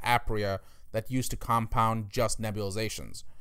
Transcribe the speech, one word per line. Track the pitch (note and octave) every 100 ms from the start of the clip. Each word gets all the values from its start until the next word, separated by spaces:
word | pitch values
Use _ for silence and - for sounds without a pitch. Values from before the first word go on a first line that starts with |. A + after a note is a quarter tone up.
Apria | A2+ A#2+ - G#2+ G2+ F#2+ - - -
that | A2 -
used | B2+ -
to | -
compound | - A#2 A2+ B2 A2+ A2+ G#2
just | - A2 -
nebulizations. | A2 G#2 G2+ G2+ A2+ - C2 - - -